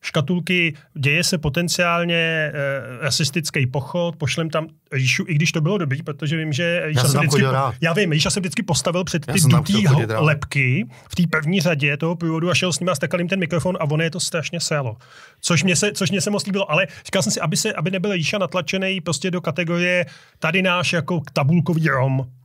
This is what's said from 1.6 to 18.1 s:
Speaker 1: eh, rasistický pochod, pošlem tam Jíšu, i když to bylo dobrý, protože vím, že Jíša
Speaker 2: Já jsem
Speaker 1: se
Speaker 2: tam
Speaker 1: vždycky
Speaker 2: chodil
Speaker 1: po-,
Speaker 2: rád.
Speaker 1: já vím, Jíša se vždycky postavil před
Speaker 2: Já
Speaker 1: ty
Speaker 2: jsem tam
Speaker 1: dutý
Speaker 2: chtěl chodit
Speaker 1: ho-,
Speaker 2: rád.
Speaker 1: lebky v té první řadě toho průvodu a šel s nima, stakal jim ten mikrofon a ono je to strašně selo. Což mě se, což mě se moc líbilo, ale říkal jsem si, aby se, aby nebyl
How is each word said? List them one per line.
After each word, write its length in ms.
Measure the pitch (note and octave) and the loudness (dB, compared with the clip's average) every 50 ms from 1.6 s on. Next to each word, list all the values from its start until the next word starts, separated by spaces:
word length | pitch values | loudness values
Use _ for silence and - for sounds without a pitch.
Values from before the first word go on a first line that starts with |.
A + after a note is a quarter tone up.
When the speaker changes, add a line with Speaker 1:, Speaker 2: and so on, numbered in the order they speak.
| F3 E3+ - - F3+ F3 E3+ E3+ E3+ F3 E3+ | -2 -2 0 0 0 2 2 0 0 0 0
Speaker 1:
eh, 360 | E3 E3 E3 E3 D#3+ D#3 D3 C3+ D3 C#3 C#3 C#3 C#3 A#2 A2+ B2+ A#2 | 0 0 0 0 -2 -2 -2 -4 -4 -4 -4 -4 -4 -6 -10 -10 -6
rasistický 680 | C#3 C#3+ B2+ - E3 C3+ - F3 D#3+ - - D#3 C3+ | -4 -2 0 0 -2 0 -2 -4 -4 -2 -2 0 0
pochod, 500 | B2 C3 D3 B2+ - - F3 E3+ E3+ D#3+ | 0 -2 -4 -6 -4 -4 -2 -2 -2 -4
pošlem 340 | D#3+ - A#2+ - - E3 D#3+ | -4 -4 -4 -2 -2 -4 -2
tam 160 | D3+ D#3+ D#3 D#3+ - _ _ _ - | -2 -4 -4 -4 -12 _ _ _ -4
Jíšu, 300 | C3+ B2+ B2+ - - G3+ G#3 | -2 0 2 0 0 0 0
i 60 | F3 | 0
když 180 | D3 E3 D#3+ - | 2 2 2 2
to 80 | E3+ | 0
bylo 180 | D3+ D#3+ G3+ G#3 | 0 2 0 0
dobrý, 240 | E3+ C#3 B2+ C#3 E3 | 0 -2 -2 -4 -4
protože 340 | - C#3+ - - D3 E3 | -8 -8 -6 -4 -2 -2
vím, 160 | E3 D#3+ D#3 D3 | -2 -2 -2 -2
že 300 | B2+ F3 E3+ E3+ F3 D#3+ D#3 | 0 0 0 0 0 -2 0
Jíša 100 | D#3 C#3 | 0 2
Speaker 2:
Já 0 | |
jsem 80 | B2+ C3+ | 2 2
Speaker 1:
se 20 | C3+ | 2
Speaker 2:
tam 60 | C#3 | 2
Speaker 1:
vždycky 100 | D3+ D3+ C#3 C#3+ | 2 4 4 4
Speaker 2:
chodil 80 | - - | 4 4
Speaker 1:
po-, 40 | C3 | 4
Speaker 2:
rád. 200 | C3 C#3 C3 A2 B2+ | 2 0 0 -2 0
Speaker 1:
já 120 | D#3+ E3 E3 | 0 0 2
vím, 200 | F3 G#3 F3 D3 | 2 2 2 2
Jíša 180 | D#3 D3+ F#3+ | 2 2 0
se 100 | - G#3 | 0 -2
vždycky 220 | F3+ F#3 - - G#3 | -2 -4 -4 -4 -2
postavil 420 | - D#3+ - - F#3 E3 F3+ F#3+ | -2 -2 0 0 0 0 0 -2
před 240 | - - E3+ D3 - | 0 -2 -4 -2 0
Speaker 2:
Já 60 | - | 0
Speaker 1:
ty 60 | G3 | 2
Speaker 2:
jsem 100 | E3 D3 | 4 6
tam 100 | - D#3+ | 6 4
Speaker 1:
dutý 120 | D3+ D#3+ G3+ G#3+ | 4 2 2 4
Speaker 2:
chtěl 140 | G#3 E3 C3 | 4 6 6
chodit 120 | - A#2+ G#2+ | 4 4 2
Speaker 1:
ho-, 20 | A2 | 0
Speaker 2:
rád. 60 | A2 | 2
Speaker 1:
lebky 680 | A2+ D3+ D#3 D3+ - - - D3 C3+ B2+ B2+ D#3+ A3+ - - - - - | 4 4 2 2 -2 -4 -2 0 2 2 2 0 0 -4 -8 -20 -18 -10
v 60 | - | 0
té 80 | - F3 E3 | 0 0 2
první 300 | - D#3 D3+ D3+ F3+ G3 | 2 0 0 2 0 2
řadě 360 | D#3 F3 E3+ C#3+ C#3 D3 C#3+ | 2 2 2 2 0 0 0
toho 200 | D3 E3 E3 F3 | 0 -2 -2 -2
průvodu 340 | E3 E3+ E3 D#3+ D#3+ D#3+ F3+ | -2 -2 -2 -2 0 0 0
a 40 | E3+ | 0
šel 180 | - - F#3 F3 | 0 0 0 -2
s 80 | - | -2
nima, 140 | F3 F3+ F3+ | 0 -2 0
stakal 260 | D3 - D#3 - F3 | 0 -2 -2 -2 -2
jim 80 | F3 F3 | -2 0
ten 100 | G3 F#3+ | -2 -2
mikrofon 360 | F3+ D#3 F3 E3+ - F#3 F3+ - | -2 0 -2 0 0 0 -2 0
a 100 | E3 C#3+ | -2 0
ono 140 | D3+ D3+ E3 | 0 0 0
je 60 | E3 | 0
to 100 | D3+ F3+ | -2 -4
strašně 400 | - - - E3+ C#3+ - - E3+ | -6 -4 -4 -4 -4 -4 -6 -6
selo. 360 | - - D#3+ D3 C#3 A#2+ G#2+ - - - - - - - - _ | -4 -2 -2 -2 -2 -4 -6 -8 -14 -20 -20 -20 -20 -20 -20 _
Což 220 | - - F3+ D#3 D3+ | 0 2 2 4 4
mě 140 | F#3+ F3 | 2 2
se, 160 | - - G#3 G#3 | 2 2 0 0
což 180 | - G3 D#3 | -2 -2 -2
mě 100 | F#3 G3 | 0 0
se 100 | D#3 G#3 | -2 0
moc 160 | G#3 G3+ - | -2 -2 -2
líbilo, 240 | G3+ F#3 G3 F#3+ - | -2 -2 -2 -2 0
ale 160 | D3+ E3 G3 F#3 - - - | 0 0 0 -2 -4 -16 -14
říkal 160 | - - F#3+ - | -2 0 0 0
jsem 100 | A3 - | 0 -2
si, 80 | - | -2
aby 160 | - D#3 F3 | -2 -2 0
se, 160 | - - A3 G#3 | 0 0 -2 -2
aby 180 | - D#3+ F#3 | -2 -2 -2
nebyl 220 | F#3+ F#3+ F3 G#3 | -2 -2 -2 -2